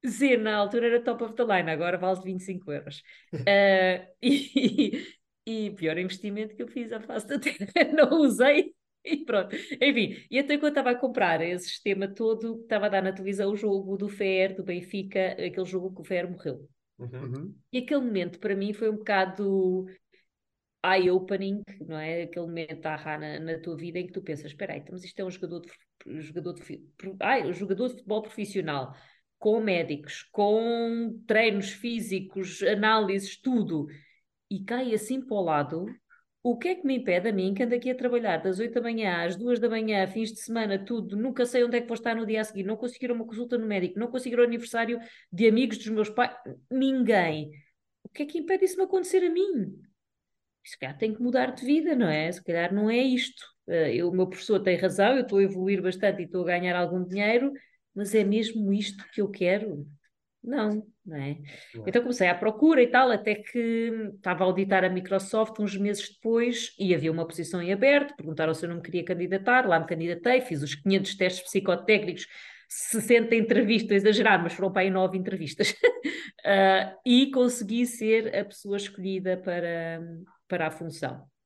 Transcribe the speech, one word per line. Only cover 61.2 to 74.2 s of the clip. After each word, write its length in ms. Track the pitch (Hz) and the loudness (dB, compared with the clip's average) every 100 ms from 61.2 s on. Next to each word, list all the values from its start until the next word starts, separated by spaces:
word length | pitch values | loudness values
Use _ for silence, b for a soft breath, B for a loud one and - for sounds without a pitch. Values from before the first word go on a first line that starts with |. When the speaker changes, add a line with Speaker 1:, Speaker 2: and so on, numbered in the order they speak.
| 139 151 143 B B | -6 -8 -12 B B
Speaker 3:
Não. 100 | 117 110 | -10 0
Speaker 1:
Então 140 | 233 | 0
comecei 260 | 240 247 180 | 0 2 2
à 80 | |
procura 480 | 175 214 220 311 294 | 2 0 4 6 8
e 40 | 247 | 6
tal, 220 | 247 262 | 6 6
até 260 | 208 220 | 4 0
que 760 | 208 - 240 233 226 233 226 214 | -4 -4 -4 0 0 -2 -4 -8
estava 280 | 202 185 175 | -6 -4 2
a 40 | 190 | 2
auditar 360 | 185 196 190 | 2 2 2
a 60 | 180 | 2
Microsoft 720 | 180 185 190 190 220 220 220 | 0 0 -2 0 0 0 -2
uns 160 | 202 | -4
meses 340 | 190 202 202 - | -2 -2 -2 -8
depois 640 | _ 226 233 240 233 - - | _ 0 2 2 -2 -8 -4
e 160 | 196 | 2
havia 180 | 165 160 | 2 2
uma 160 | 160 165 | -2 -4
posição 340 | - 165 180 | -6 -6 -4
em 120 | 175 | -2
aberto, 420 | 202 269 285 285 | 4 6 6 2
perguntaram 380 | - 151 156 160 | -8 -10 -2 -2
se 120 | 160 | -2
eu 40 | 175 | -6
não 80 | 170 | -8
me 60 | |
queria 200 | 175 175 | -6 -6
candidatar, 640 | 165 170 180 190 196 254 214 | -4 -4 -2 -2 4 4 6
lá 120 | 165 | 2
me 80 | 165 | 2
candidatei, 540 | 160 170 170 240 254 | -4 -4 -2 2 2
fiz 200 | 247 151 | 2 -6
os 140 | 143 | -4
quinhentos 400 | - 196 190 190 | -4 2 2 0
testes 280 | - 180 185 | 0 0 0
psicotécnicos, 840 | - 190 190 175 - 208 196 156 - B B B B | -2 0 0 0 4 2 2 -8 -14 B B B B
sessenta 640 | - - 226 - 233 226 | -12 -4 -4 6 4 6
entrevistas, 560 | 233 - 220 202 226 - | 2 4 4 4 2 4
a 40 | |
exagerar, 460 | 196 202 214 | 4 4 4